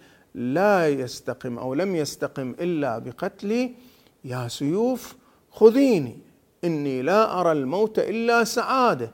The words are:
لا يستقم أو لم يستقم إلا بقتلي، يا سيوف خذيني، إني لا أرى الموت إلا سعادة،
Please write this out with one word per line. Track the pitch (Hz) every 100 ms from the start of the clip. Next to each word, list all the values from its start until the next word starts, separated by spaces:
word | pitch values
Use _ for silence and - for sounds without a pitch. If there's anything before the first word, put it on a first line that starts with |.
| - _ _ -
لا | 123 143 208 196 160
يستقم | 139 123 - - 120 131 120
أو | 123
لم | 135 196 180
يستقم | 143 - - - 127 -
إلا | 175 165 139 117
بقتلي، | 127 - 185 - 202 233 254 247 - _ _ _ 131
يا | 127 123
سيوف | - 143 180 240 254 - - _ _ _
خذيني، | - 220 233 277 202 127 - - _ _ _
إني | 175 156 143 131
لا | 131 202 220 180
أرى | 170
الموت | 156 127 175 220 220
إلا | - 214 233 233
سعادة، | 233 - 185 262 240 156 113